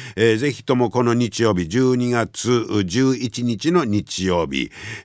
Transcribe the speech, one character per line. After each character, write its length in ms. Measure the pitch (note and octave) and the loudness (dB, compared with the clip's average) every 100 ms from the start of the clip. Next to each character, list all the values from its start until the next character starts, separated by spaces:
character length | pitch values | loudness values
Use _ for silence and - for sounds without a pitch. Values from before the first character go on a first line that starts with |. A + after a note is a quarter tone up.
| B2+ G#2+ | -10 0
え 180 | A2+ | 2
ー、 40 | A2 | 2
ぜ 120 | D3 | 0
ひ 140 | A#2 | -4
と 100 | - | -2
も 160 | B2+ A#2+ | 0 2
こ 140 | A#2+ | 2
の 100 | A#2+ | 2
日 300 | A#2 A#2+ - | 2 0 2
曜 100 | A2+ | 2
日、 140 | F2+ E2 | 2 0
十 260 | A#2 C3 | 2 2
二 160 | B2+ B2 | 2 0
月 720 | A#2+ A2 - A#2 A#2+ G#2 G#2 | 0 -2 -4 0 0 0 -2
十 300 | F#2 G#2 C3 | 0 2 2
一 300 | B2+ A#2+ A#2+ | 0 -4 -4
日 260 | A#2+ A2 D3+ | -4 -2 0
の 140 | F3 | 0
日 400 | B2+ G#2 - - F#2 | 2 -2 -4 -4 0
曜 220 | F2 D2+ | 0 0
日、 240 | C2+ A1+ - - A2+ | -4 -6 -10 -14 -12